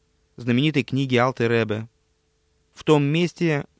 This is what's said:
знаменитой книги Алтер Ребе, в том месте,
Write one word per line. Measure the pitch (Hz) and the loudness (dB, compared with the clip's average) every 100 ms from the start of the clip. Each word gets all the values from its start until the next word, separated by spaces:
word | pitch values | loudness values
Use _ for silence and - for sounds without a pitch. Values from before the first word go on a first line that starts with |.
| _ _ _ - | _ _ _ -10
знаменитой | 117 120 151 151 | -2 0 2 0
книги | - 131 135 123 | -2 -2 0 2
Алтер | 127 123 117 | 2 0 0
Ребе, | 117 113 107 113 _ _ _ _ _ _ _ _ | 0 -2 -4 -8 _ _ _ _ _ _ _ _
в | - | -6
том | - 151 | 2 2
месте, | 143 160 175 - 170 147 - | 2 0 -2 -2 -2 -2 -6